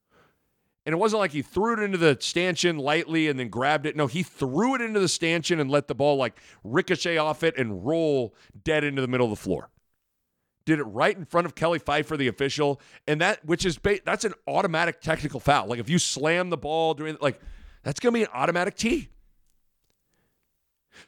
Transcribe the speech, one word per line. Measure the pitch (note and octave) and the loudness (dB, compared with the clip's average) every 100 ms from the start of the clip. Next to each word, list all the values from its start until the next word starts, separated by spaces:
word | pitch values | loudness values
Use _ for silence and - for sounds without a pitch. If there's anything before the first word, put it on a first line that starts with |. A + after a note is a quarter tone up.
| _ _ _ _ _ _ _ _ D3+ | _ _ _ _ _ _ _ _ -2
And | |
it | E3 | 2
wasn't | G#3+ G#3+ | 2 2
like | F#3 | 0
he | C#3 | -2
threw | - F3+ A3 | -4 0 0
it | A3+ | 0
into | G#3 F#3 | 0 4
the | E3 C3+ | 4 4
stanchion | - F3 F3+ E3 F3 D#3 | 0 0 0 2 0 0
lightly | C3+ D#3+ D3 D#3+ D#3 | 0 0 0 0 0
and | C3 | 0
then | A#2+ | -4
grabbed | A2 C3+ D3+ | -2 0 0
it. | D3 D3 | 0 -2
No, | C#3 | -2
he | D#3 | -2
threw | D#3+ - C3+ C#3+ B3 | -6 -4 -2 2 2
it | C4+ | 2
into | A3+ G#3+ | 0 0
the | F3+ | 0
stanchion | - E3 E3+ - E3 | 0 0 0 0 0
and | C3+ | 2
let | C#3+ C#3 | 0 0
the | |
ball, | B2 C#3+ C#3 | 0 2 2
like, | A#2+ - - - | 0 -4 -20 -16
ricochet | G2 D3+ F3+ E3+ F3 E3 | -4 -2 0 -2 0 0
off | D3+ D3+ | 0 0
it | E3 C3+ | 0 0
and | A#2 F#2 | -2 -4
roll | A2 E3 D#3 C#3 A#2 - - - | -2 0 2 2 0 -8 -20 -8
dead | - D#3 | 0 0
into | D3 C#3 | 0 -2
the | B2 | 0
middle | B2 A#2+ | 2 2
of | |
the | G#2 | 0
floor. | G2 D2+ - _ _ _ _ _ _ _ _ _ | -2 -4 -6 _ _ _ _ _ _ _ _ _
Did | - D#3 | -2 0
it | |
right | A#2 G#2 F3 | -2 0 0
in | G3 D3+ | 0 -2
front | F3 F3 | -2 -2
of | |
Kelly | - E3 E3+ | -2 -2 0
Pfeiffer, | - D3 D3 D3+ | -2 -2 -2 -2
the | B2+ | -2
official, | - C#3 D3 C#3+ C#3 - - - | 0 -2 0 0 -2 -10 -10 -2
and | D#3 | 0
that, | F3+ G#3+ | 0 0
which | D3+ F3 F#3 | -2 -2 -2
is | - | 0
ba-, | G3+ G#3 - | 0 0 -2
that's | G3+ | -2
an | G#3+ - - | -4 -6 -4
automatic | D3 G3 D#3+ E3+ - | -2 0 0 -2 -2
technical | D#3+ D#3 D3 C#3 | -4 -4 -4 -2
foul. | - C#3+ G2+ | 2 2 2
Like, | A#2+ | -4
if | A2 | 0
you | E3+ | 2
slam | - C3 D3+ F3 F3+ | 2 0 2 2 0
the | D#3+ | -4
ball | C#3+ D#3+ D#3+ | -2 0 0
during, | D3 D#3 D#3 | 0 -6 -2
like, | C#3+ - - - - - | -2 -2 -10 -18 -20 -12
that's | - - | -8 0
gonna | A#3+ | 2
be | A#3 | 2
an | G#3+ | 0
automatic | A#2+ D#3 E3+ F#3 - | 0 0 0 -2 -2
tee. | A3+ E4+ - - _ _ _ _ _ _ _ _ _ _ _ _ _ _ _ _ _ - | 0 -2 -4 -20 _ _ _ _ _ _ _ _ _ _ _ _ _ _ _ _ _ -20